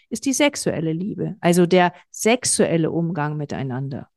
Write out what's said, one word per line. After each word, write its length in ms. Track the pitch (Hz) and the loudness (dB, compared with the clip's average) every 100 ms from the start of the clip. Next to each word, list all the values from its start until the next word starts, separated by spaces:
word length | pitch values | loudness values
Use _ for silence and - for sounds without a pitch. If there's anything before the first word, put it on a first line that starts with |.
| _ | _
ist 160 | 226 - | -8 -4
die 80 | |
sexuelle 580 | 254 294 285 - 101 160 | 0 0 0 -4 -2 -2
Liebe, 460 | 160 196 160 160 175 | -4 -6 -6 -6 -2
also 260 | 170 175 175 | 2 4 6
der 280 | 185 175 - _ | 6 4 0 _
sexuelle 800 | - 220 247 - - 208 165 156 | -4 0 0 0 0 2 2 0
Umgang 460 | 160 165 170 147 151 | 0 -2 -2 -4 -4
miteinander. 720 | 147 90 135 123 135 135 - | -6 -6 -6 -6 -8 -10 -14